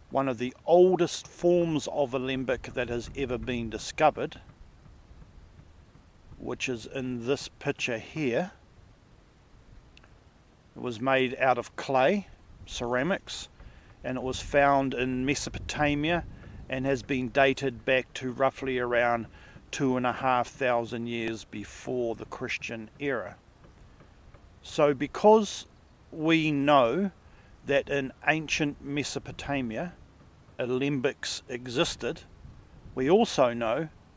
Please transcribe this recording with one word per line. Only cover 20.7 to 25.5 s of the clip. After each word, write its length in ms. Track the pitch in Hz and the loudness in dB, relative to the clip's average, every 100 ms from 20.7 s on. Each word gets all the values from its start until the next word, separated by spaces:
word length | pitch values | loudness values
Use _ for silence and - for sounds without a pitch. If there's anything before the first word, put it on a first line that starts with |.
| 120 117 120 117 | 2 0 -6 -6
years 360 | 117 113 113 | -4 -4 -6
before 720 | - 110 101 - - 127 120 110 | -10 -12 -12 -12 -6 -4 -2 -4
the 100 | 113 | -10
Christian 640 | - 127 - - 117 110 - | -10 -8 -8 -8 -10 -12 -8
era. 360 | 143 123 95 101 _ - - - - - - - - - - - | -4 -4 -6 -14 _ -20 -20 -20 -20 -20 -20 -20 -20 -20 -20 -20
So 300 | - - 147 | -10 2 4
because 720 | 131 143 - 208 220 202 | 4 -4 2 6 6 4